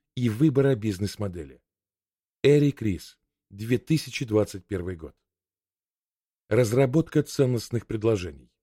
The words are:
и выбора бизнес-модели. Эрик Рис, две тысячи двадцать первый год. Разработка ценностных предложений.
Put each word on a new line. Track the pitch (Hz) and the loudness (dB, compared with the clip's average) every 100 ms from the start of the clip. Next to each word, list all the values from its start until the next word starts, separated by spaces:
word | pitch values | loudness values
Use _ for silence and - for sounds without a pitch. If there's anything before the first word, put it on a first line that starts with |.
| _ - | _ -4
и | 120 | -2
выбора | 107 160 131 139 127 | 2 2 4 2 2
бизнес-модели. | 107 95 101 - 104 87 73 64 _ _ _ _ _ _ _ _ | -2 -4 -6 -6 -10 -10 -14 -18 _ _ _ _ _ _ _ _
Эрик | 135 147 143 - | 4 6 4 0
Рис, | 110 87 - - _ _ _ | -2 -4 -6 -20 _ _ _
две | 101 110 123 | -10 -2 -2
тысячи | - 160 - - 123 | 0 -2 -2 -8 -2
двадцать | 107 104 98 - | 0 0 -4 -8
первый | 95 87 87 | -8 -6 -10
год. | 80 _ _ _ _ _ _ _ _ _ _ _ _ _ - | -14 _ _ _ _ _ _ _ _ _ _ _ _ _ -2
Разработка | 110 120 120 135 147 156 151 | 0 2 2 2 2 0 -2
ценностных | 147 - 131 120 - 120 - | -2 0 0 0 -4 -6 -6
предложений. | 110 110 110 87 69 64 _ | -2 0 0 -4 -12 -20 _